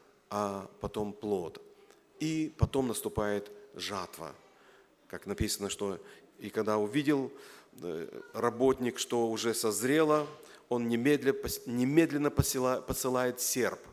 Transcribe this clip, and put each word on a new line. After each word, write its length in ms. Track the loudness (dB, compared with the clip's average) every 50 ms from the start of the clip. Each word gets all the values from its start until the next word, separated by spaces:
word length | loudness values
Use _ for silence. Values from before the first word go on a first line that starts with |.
| -20 _ _ _ _ -6
а 380 | -4 -2 -2 -2 -4 -6 -8 -12 -10 -8
потом 320 | -8 -6 -4 -4 -4 -4 -6
плод. 480 | -6 -4 -2 -2 -2 -2 -4 -10 -14 -18 -20 -20 -20 -20 -20 -20 _ _ _ -10 -6
И 340 | -4 -2 -2 -2 -4 -4 -2
потом 300 | 0 0 0 2 0 0
наступает 640 | 0 -2 -2 -4 -4 -2 -2 0 0 0 -2 -4 -8 -14 -20 -20 -18 -12
жатва. 600 | -10 -8 -6 -6 -6 -8 -8 -10 -12 -12 -12 -14 -16 -20 -20 _ -20 -20 -20 -20 -20 _ _ _ _ _
Как 200 | -12 -12 -8 -6
написано, 420 | -6 -4 -2 -2 -2 -2 -2 -4 -4
что 300 | -4 -4 -4 -4 -4 -6 -10 -16 -20 -20 -20 -20 _ -14
и 100 | -14 -6
когда 280 | -4 -2 0 2 2
увидел, 540 | 2 0 0 0 0 2 2 2 2 0 -2 -8 -12 -20 -20 -20 -20 -20 -20 -16 -12
э, 260 | -8 -6 -6 -6 -6 -8 -10 -14 -14 -10 -4
работник, 640 | -2 0 0 2 4 4 4 4 4 0 -2 -2
что 320 | -4 -2 0 2 2 2 2
уже 240 | 0 0 0 0 0
созрело, 760 | 2 0 0 0 0 2 4 4 4 6 6 4 4 2 -2 -8 -14 -18 -20 -20 -14 -4
он 220 | -2 0 0 2 2
немедля-, 440 | 2 4 4 4 4 4 4 2 0
пос-, 280 | 0 -2 -6 -6 -6 -6
немедленно 640 | -4 0 2 2 4 6 6 6 6 4 0 0 2
посела-, 520 | 2 2 2 2 2 2 2 2 2 0
посылает 580 | -2 -4 -4 -2 0 0 2 2 2 0 0 -2
серп. 400 | -2 -2 0 2 2 0 0 -4 -10 -16